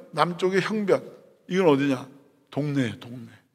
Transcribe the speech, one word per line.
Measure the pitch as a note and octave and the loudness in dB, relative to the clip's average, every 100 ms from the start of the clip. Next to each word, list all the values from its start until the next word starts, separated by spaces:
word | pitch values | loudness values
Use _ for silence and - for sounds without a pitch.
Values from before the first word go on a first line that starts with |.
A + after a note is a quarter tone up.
| - | -6
남쪽에 | D3 D#3+ E3+ F#3 F#3+ | 0 0 0 0 0
형변, | F3 G#3+ G3 C3+ - - - _ - | 0 -2 2 0 0 -18 -20 _ -4
이건 | F3+ F3+ | 2 4
어디냐? | C#3 C#3+ B2+ - - _ _ _ | 4 2 -2 -6 -18 _ _ _
동래예요, | - D3 C#3 A#2+ G2+ | -4 -2 0 -2 -4
동래. | A#2+ B2 A2+ A2 _ | -12 -14 -16 -20 _